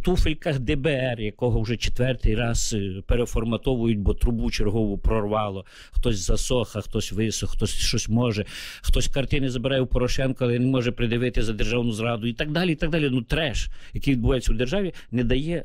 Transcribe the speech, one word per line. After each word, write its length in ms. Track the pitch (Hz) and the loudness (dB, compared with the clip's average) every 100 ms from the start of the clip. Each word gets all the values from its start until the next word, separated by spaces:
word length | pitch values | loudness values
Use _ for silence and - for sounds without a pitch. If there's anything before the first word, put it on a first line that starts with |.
туфельках 560 | - 180 165 151 170 139 | 4 4 2 0 -2 -2
Д 180 | 120 147 | 0 0
Б 100 | 156 | 0
Р, 340 | 131 127 117 | 0 -2 -2
якого 400 | 104 - 123 110 | -6 -2 0 2
вже 160 | 107 113 | 0 0
четвертий 580 | - - 127 123 113 | 0 2 0 2 2
раз, 400 | 110 117 113 - | 2 2 0 0
е, 280 | 107 98 95 - | -2 -4 -4 0
переформатовують, 920 | 120 117 117 113 113 135 127 117 104 | 0 0 -2 0 -2 0 0 2 2
бо 160 | 95 | 0
трубу 360 | - 123 113 117 | 2 2 2 0
чергову 480 | - 98 113 107 98 | 0 2 2 0 0
прорвало, 680 | - 110 104 107 104 95 - - - | 0 0 0 0 -2 -6 -12 -20 -6
хтось 280 | - 123 101 | 0 2 2
засох, 580 | - 104 - 127 110 104 | 2 2 2 0 0 -4
а 40 | |
хтось 320 | - 110 - | -4 -4 -2
висох, 380 | 95 110 - - | -2 -2 -2 -2
хтось 240 | - 110 | 0 0
щось 340 | - - 113 - | 0 0 0 0
може, 360 | 113 123 104 - - - - | 0 2 0 -4 -8 -14 -4
хтось 260 | - 131 - | 2 2 2
картини 420 | 143 127 147 135 | 0 0 0 0
забирає 300 | 123 131 135 | -2 0 0
у 60 | 123 | 0
Порошенка, 580 | - 123 - 131 131 | 0 2 2 0 0
але 140 | 123 120 | 0 2
не 80 | 127 | 2
може 260 | 131 120 | 2 0
придивити 500 | 117 120 120 123 - | 0 0 0 0 2
за 100 | 113 | 2
державну 400 | 107 117 120 117 | 2 0 0 0
зраду 340 | 107 117 117 117 | -2 -2 -2 -4
і 60 | |
так 200 | 117 151 | -4 -2
далі, 200 | 160 180 | 0 0
і 40 | 151 | 0
так 140 | 160 | 0
далі. 180 | 165 147 | 0 0
Ну, 100 | 127 | 0
треш, 480 | 113 147 151 98 - - - | -2 -2 0 -2 -4 -8 -10
який 220 | - - | -4 0
відбувається 380 | 127 117 131 - | 2 2 2 2
у 40 | 113 | 0
державі, 380 | 123 196 185 - - | 2 0 -2 -6 -6
не 140 | 120 | -2
дає 400 | 120 - 160 170 | 2 0 0 -4